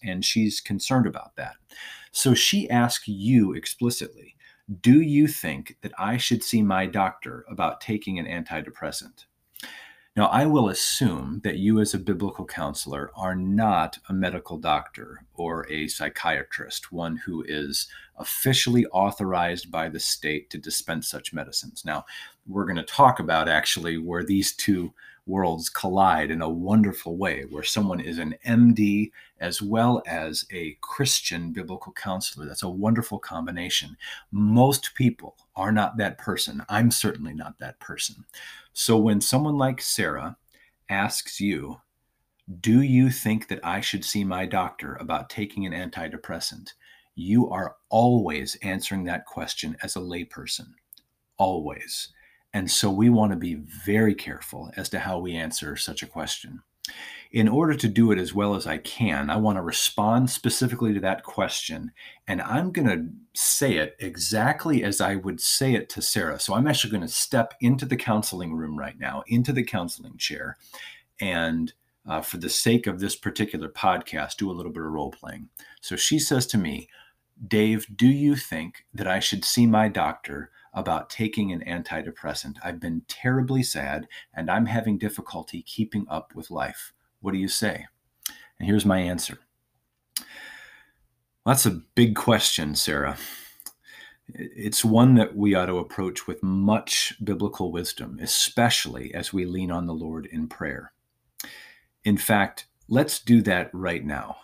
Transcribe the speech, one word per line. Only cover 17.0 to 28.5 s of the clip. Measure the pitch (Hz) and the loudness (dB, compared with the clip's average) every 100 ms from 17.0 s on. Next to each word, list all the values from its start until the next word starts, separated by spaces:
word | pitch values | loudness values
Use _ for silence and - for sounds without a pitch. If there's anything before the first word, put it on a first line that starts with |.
| 82 80 | -6 -6
who | - 82 - | -6 -6 -4
is | 76 71 71 - - - - | -6 -4 -4 -6 -12 -20 -14
officially | - - 131 123 - 120 117 | -8 -2 2 2 4 4 4
authorized | 92 101 - 95 90 85 87 87 | 2 2 0 -2 0 0 -2 -6
by | 82 82 | -6 -6
the | 76 | -4
state | - - 76 76 - | -4 -4 -2 -4 -6
to | 80 | -14
dispense | 76 - - 80 - | -8 -6 -4 -6 -6
such | 71 - | -8 -8
medicines. | 78 69 - - - | -8 -6 -8 -8 -10
Now, | 80 76 - - - _ - | -8 -6 -8 -14 -18 _ -8
we're | 95 92 | -4 -2
gonna | 85 | -4
talk | 80 - 131 - | -2 6 6 6
about | 80 80 80 | 2 2 4
actually | 78 - 92 82 82 | 2 2 -2 -2 -4
where | 85 87 | -4 -4
these | 87 98 98 - | 0 2 2 0
two | - 92 87 - - - - | 0 0 -2 -10 -20 -16 -4
worlds | 95 87 82 82 | 0 0 0 -4
collide | - 98 95 95 80 73 | -6 0 4 4 4 0
in | 82 | -2
a | 80 | -4
wonderful | 85 92 110 101 87 85 85 | -4 2 4 4 2 -6 -4
way, | 95 69 69 | -2 -4 -6
where | 73 | -8
someone | - 110 98 90 | -4 0 0 -2
is | 82 82 | -6 -6
an | 78 - | -6 -6
M | 120 | 2